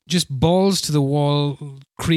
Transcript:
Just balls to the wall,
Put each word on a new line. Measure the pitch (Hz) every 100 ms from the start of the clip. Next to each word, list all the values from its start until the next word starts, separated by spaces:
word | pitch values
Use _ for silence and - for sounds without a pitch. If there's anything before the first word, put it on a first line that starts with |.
| -
Just | 175 156 135
balls | 165 180 196 190
to | -
the | 151
wall, | 139 147 143 147 143 135 147 135 - - -